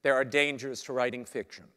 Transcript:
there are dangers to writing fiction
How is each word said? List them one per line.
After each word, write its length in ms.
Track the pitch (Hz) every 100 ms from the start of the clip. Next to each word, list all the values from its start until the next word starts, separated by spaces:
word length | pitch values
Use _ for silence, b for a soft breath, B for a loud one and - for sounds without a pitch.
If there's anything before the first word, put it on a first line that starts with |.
there 140 | 143 131
are 80 |
dangers 580 | 131 139 143 139 135 123
to 100 | -
writing 320 | 127 123 123 117
fiction 400 | 123 101 - 82